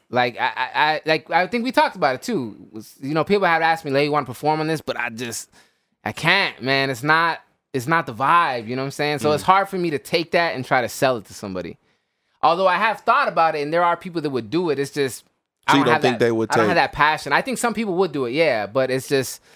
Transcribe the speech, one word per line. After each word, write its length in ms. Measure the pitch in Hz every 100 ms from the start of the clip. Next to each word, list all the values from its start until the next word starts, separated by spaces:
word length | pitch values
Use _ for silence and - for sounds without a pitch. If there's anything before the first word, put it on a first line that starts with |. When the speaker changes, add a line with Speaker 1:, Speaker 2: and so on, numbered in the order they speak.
| _
Speaker 1:
Like, 260 | 120 123 101
I, 140 | 120
I, 160 | 110 127
I, 260 | 123 151 156 151
like, 240 | 160 -
I 160 | 170 180
think 180 | 240
we 80 | 247
talked 240 | 294 311 190
about 180 | 147
it 60 | 127
too. 340 | - 202 117 - -
Was, 220 | 110 107 -
you 140 | 131
know, 100 | 156
people 220 | 151 202 185
have 160 | 165
asked 240 | 165 160 147
me, 40 |
"Like, 140 | 139
you 80 | 147
wanna 140 | 147 127
perform 340 | 120 147 156
on 60 | 156
this?" 160 | 156
But 160 | - 117
I 100 | 120
just, 420 | 113 123 113 - _ _ _ _ _
I 80 | -
can't, 480 | - 160 190 170 -
man. 280 | 123 135 135
It's 120 | 117
not, 380 | 147 160 170 156 - _ _
it's 140 | 135 123
not 160 | 170 135
the 60 |
vibe, 540 | 110 135 170 165 127 110
you 80 | 127
know 60 |
what 40 | 135
I'm 40 |
saying? 260 | - 147 147
So 100 | 151
Speaker 2:
Mm. 40 | 147
Speaker 1:
it's 60 |
hard 240 | - 190 190
for 100 | 190
me 120 | 175
to 80 | 170
take 320 | - 170 165
that 220 | 175 165
and 100 | 123
try 180 | 127 131
to 60 | 113
sell 260 | - 135 123
it 80 | 90
to 80 |
somebody. 440 | - 101 92 85 - _ _ _ _ _ _
Although 240 | 151 170 190
I 80 | 175
have 240 | 220 202
thought 280 | - 254 240
about 260 | 170 165 156
it, 60 |
and 100 | 143
there 100 | 165
are 140 | 175 170
people 240 | 185 165
that 100 | 147
would 200 | 127 110
do 180 | 156 180
it. 80 | 135
It's 120 | 139
just, 320 | 147 135 - - _ _ _ -
I 60 |
Speaker 2:
So 60 | 143
you 60 |
Speaker 1:
don't 20 | 151
Speaker 2:
don't 60 |
Speaker 1:
have 80 | 156
Speaker 2:
think 160 | 131 113
Speaker 1:
that, 60 | 120
Speaker 2:
they 60 |
would 180 | 113 110
Speaker 1:
I 40 | 147
don't 80 |
Speaker 2:
take 40 | 208
Speaker 1:
have 80 | 170
that 160 | 135
passion. 400 | - 147 151 139
I 80 | 147
think 140 | 196 247
some 140 | 240
people 200 | 214 220 175
would 160 | 190
do 140 | 143 120
it, 60 |
yeah, 340 | 139 160 113 101
but 240 | 123 131
it's 180 | 131 -
just, 320 | 139 123 - _